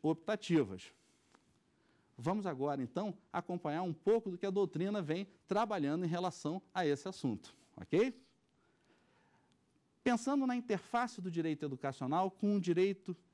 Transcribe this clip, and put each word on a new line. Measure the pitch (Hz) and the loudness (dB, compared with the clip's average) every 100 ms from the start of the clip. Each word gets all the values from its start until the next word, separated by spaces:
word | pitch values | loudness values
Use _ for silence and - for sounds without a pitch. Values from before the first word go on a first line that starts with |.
optativas. | 156 160 - 208 - 165 104 92 - - _ _ _ _ _ _ _ _ _ _ _ - | -2 -2 -2 -4 2 2 2 -4 -14 -20 _ _ _ _ _ _ _ _ _ _ _ -8
Vamos | 127 208 190 | -4 -2 -2
agora, | 131 143 139 | -2 -2 -2
então, | 120 180 208 185 _ | -4 -4 -4 -6 _
acompanhar | 226 - 175 151 156 | -8 -6 -4 -2 -2
um | 180 | -2
pouco | 156 - 226 220 | 0 4 4 2
do | 180 | -4
que | 196 | 0
a | |
doutrina | 190 196 160 190 208 | 2 0 0 -2 -2
vem | 151 170 196 - - | -2 -4 -6 -10 -2
trabalhando | 196 226 202 143 156 | 0 2 0 0 0
em | 160 | 0
relação | 175 180 - 151 185 - | 0 -2 -4 -6 -6 -6
a | 185 | 0
esse | 160 143 190 | 2 0 -2
assunto, | - 131 104 - - _ - | -4 -2 -2 -6 -20 _ -18
ok? | - 165 254 - - _ _ _ _ _ _ _ _ _ _ _ _ _ _ _ _ _ | 2 4 4 0 -16 _ _ _ _ _ _ _ _ _ _ _ _ _ _ _ _ _
Pensando | 254 233 269 285 262 | 0 2 2 2 2
na | 247 | 0
interface | 233 196 - 233 240 - | -2 -2 0 -2 0 -4
do | 180 | -4
direito | 170 160 147 | -2 -2 -2
educacional | 147 131 139 131 131 160 190 | -4 -4 -4 -4 0 0 0
com | - 208 202 | 0 0 2
o | |
direito | 180 170 190 196 - 175 _ | 2 4 2 0 -8 -10 _